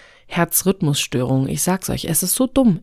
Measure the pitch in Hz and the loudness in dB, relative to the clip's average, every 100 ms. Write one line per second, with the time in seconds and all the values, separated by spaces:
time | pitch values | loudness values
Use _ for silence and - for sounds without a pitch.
0 | - _ - 175 170 - 190 185 151 139 | -20 _ -6 -2 -2 0 0 0 0 0
1 | - 127 127 135 135 151 170 185 - - | -2 -2 0 0 0 -2 -2 -2 -4 -6
2 | - 156 180 - 254 269 240 156 | -2 -2 -2 0 0 2 2 2